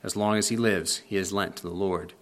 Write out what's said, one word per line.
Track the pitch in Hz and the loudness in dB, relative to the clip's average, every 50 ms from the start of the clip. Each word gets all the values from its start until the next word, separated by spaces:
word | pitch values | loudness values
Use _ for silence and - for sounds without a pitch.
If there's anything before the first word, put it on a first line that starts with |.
As | - 101 - | -8 -6 -2
long | 101 104 107 107 | 0 2 4 4
as | 107 104 | 2 2
he | - 113 | 0 0
lives, | 110 117 110 101 87 82 - - - - | 2 4 4 4 2 0 -2 -4 -4 -6
he | - 107 | -2 -2
is | 98 92 90 98 | -2 0 0 0
lent | 101 95 - - | -2 -2 -2 -4
to | - - | -10 -10
the | 85 | -8
Lord. | 85 90 98 95 90 82 78 90 - - | -4 -2 0 0 0 -2 -4 -8 -16 -20